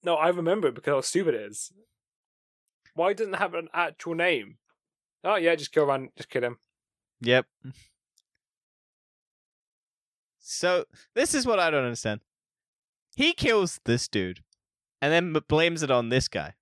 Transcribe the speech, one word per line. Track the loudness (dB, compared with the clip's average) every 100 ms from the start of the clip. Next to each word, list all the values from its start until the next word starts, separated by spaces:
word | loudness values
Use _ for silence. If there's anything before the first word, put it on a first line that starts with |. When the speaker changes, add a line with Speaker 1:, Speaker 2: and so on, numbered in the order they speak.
Speaker 1:
No, | 0 2
I | 2
remember | 2 0 0 0
it | -2
because | -2
how | -2
stupid | 0 -2 0
it | -2 -6
is. | -12 -16 _ _ _ _ _ _ _ _ _ _ _ _
Why | -2 -2
doesn't | 0 -4
it | -4
have | -4 -4
an | -8
actual | -4 -4 -4 -8
name? | -2 0 0 -4 -18 _ _ _ _ _ _
Oh, | -2 0
yeah, | 2 0
just | 0
go | 2
around, | 2 2 -2 _
just | -6
kill | -4
him. | -4 -6 _ _ _ _ _ _
Speaker 2:
Yep. | 2 2 2 _ -20 -20 _ _ _ _ _ _ _ _ _ _ _ _ _ _ _ _ _ _ _ _ _ _ _ _ _ _
So, | -12 -4 0 0 -2 _ _ -2
this | 0
is | 0 2
what | 2
I | 2
don't | 2
understand. | 0 -4 -6 -6 _ _ _ _ _ _ _ _ _ -2
He | 0
kills | 0 2 2 2 -4 -2
this | -2 0
dude, | -4 -4 -6 _ _ _ _ _ _
and | 2
then | 2 2 -2
m-, | 0
blames | 2 2 0
it | 2
on | 2 4
this | 0 0
guy. | -4 -8 -12